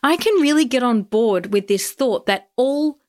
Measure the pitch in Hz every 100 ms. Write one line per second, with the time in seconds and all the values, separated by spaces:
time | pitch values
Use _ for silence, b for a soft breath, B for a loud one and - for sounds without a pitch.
0 | 190 254 440 392 285 302 254 254 247 220
1 | - 214 226 185 190 202 202 196 - -
2 | 262 196 - 190 _ - 269 285 302 285